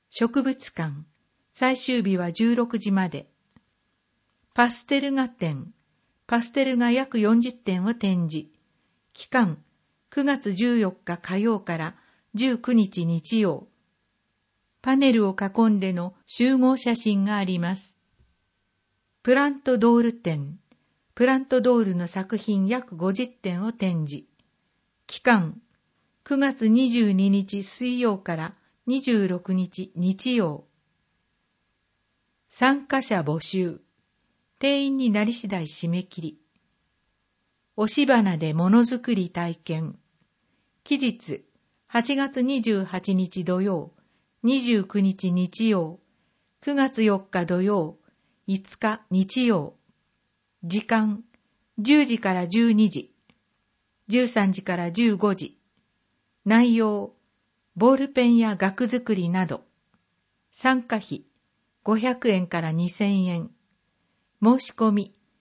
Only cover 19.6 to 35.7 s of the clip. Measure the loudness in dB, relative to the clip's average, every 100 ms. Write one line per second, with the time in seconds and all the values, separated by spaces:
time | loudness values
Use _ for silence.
19.6 | -2 2 4 4 2 -2 -6 -6 -8 -14
20.6 | _ _ _ _ _ 0 2 2 0 0
21.6 | 4 2 2 -2 -4 -8 -6 -6 -2 0
22.6 | 0 -2 -6 -4 -2 -2 -4 -8 -8 -4
23.6 | -6 -4 -2 -2 -4 -8 -16 _ _ _
24.6 | _ _ _ _ -18 -4 2 2 2 -6
25.6 | -18 _ _ _ _ _ -4 0 0 2
26.6 | 4 4 4 2 2 4 4 2 0 -8
27.6 | -10 -8 -6 -2 -2 -2 -6 -8 -8 -14
28.6 | _ _ -4 -2 0 0 0 -2 -2 -2
29.6 | -4 -8 -12 -4 -2 -2 -2 0 -2 -4
30.6 | -14 _ _ _ _ _ _ _ _ _
31.6 | _ _ _ _ _ _ _ _ _ 0
32.6 | 2 2 -2 -4 -2 -2 -2 -4 -4 -4
33.6 | -4 -6 _ _ _ _ _ _ _ _
34.6 | -2 0 0 0 0 0 0 -4 -6 -6
35.6 | -8